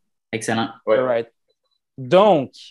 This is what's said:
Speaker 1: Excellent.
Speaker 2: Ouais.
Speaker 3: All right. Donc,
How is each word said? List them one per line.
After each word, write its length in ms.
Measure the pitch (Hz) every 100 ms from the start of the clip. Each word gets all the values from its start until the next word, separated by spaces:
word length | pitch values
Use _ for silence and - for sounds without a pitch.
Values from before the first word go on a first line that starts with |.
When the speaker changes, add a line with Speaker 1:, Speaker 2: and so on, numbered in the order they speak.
| _ _ _
Speaker 1:
Excellent. 360 | 113 - 110 101 - -
Speaker 2:
Ouais. 120 | 113
Speaker 3:
All 60 |
right. 280 | 127 117 117 _ _ _ _ _ _ -
Donc, 560 | 127 180 214 165 127 - -